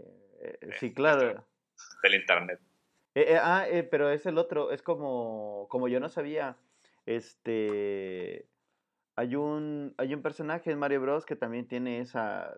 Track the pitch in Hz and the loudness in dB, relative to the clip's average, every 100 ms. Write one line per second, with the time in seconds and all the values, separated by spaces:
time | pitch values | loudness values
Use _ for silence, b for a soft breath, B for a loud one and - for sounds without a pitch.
0 | 87 95 98 - - - - - 120 147 | -18 -20 -20 -14 -14 -12 -10 -6 -6 2
1 | 156 143 120 104 - _ _ - - - | 4 6 4 0 -10 _ _ -20 -20 0
2 | 98 98 92 87 90 90 _ _ _ _ | 4 4 6 4 2 -6 _ _ _ _
3 | _ 139 151 165 160 185 180 170 170 147 | _ 4 6 6 6 4 2 0 2 2
4 | 143 147 185 160 170 151 143 139 - 151 | 4 2 0 0 0 0 -2 -2 -2 -4
5 | 143 123 113 110 104 101 101 127 127 123 | -2 -2 -4 -6 -8 -8 -4 -2 0 0
6 | 156 165 147 151 139 - _ _ _ _ | -2 -4 -4 -2 -4 -6 _ _ _ _
7 | - 117 - _ 120 113 107 104 101 98 | -4 -4 -6 _ -4 0 0 0 -2 -2
8 | 95 92 90 87 - _ _ _ _ _ | -6 -6 -8 -10 -16 _ _ _ _ _
9 | _ - 123 139 147 151 151 147 143 - | _ -6 -2 -2 -2 -2 -4 -6 -6 -4
10 | 131 147 147 147 151 170 170 147 143 139 | -4 -4 -6 -6 -6 -4 -2 -2 2 2
11 | 131 151 - 147 117 120 123 123 123 120 | 2 0 -2 -4 -4 -4 -6 -4 -4 -4
12 | 123 120 107 95 85 | -4 -2 -2 -2 -6